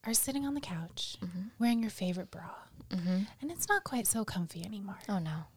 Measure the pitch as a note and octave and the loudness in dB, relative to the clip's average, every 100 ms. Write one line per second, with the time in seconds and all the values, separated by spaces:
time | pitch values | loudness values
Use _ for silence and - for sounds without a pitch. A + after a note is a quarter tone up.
0 | - A3+ - C#4 C#4 C#4 - E3+ E3+ - | 2 2 2 0 0 -2 -2 -4 -6 -6
1 | - - F3+ F3+ G3+ - A#3 A#3 A3+ - | -8 -6 -6 -4 -6 2 4 4 2 0
2 | F3+ F3+ - - E3+ - - - - F#3+ | 0 0 -4 -10 -10 -12 -14 -18 -4 0
3 | F3 F#3 G#3 - C#4+ E4+ - G#4 - B3 | 4 4 2 -2 -6 -4 2 2 4 0
4 | - A3+ G#3+ F#3+ E3+ E3 F3 G#3+ G3 F#3+ | 2 2 2 0 -2 -4 -6 -6 -6 -8
5 | - G3 D#3+ D#3 D#3 | 0 0 2 -2 -6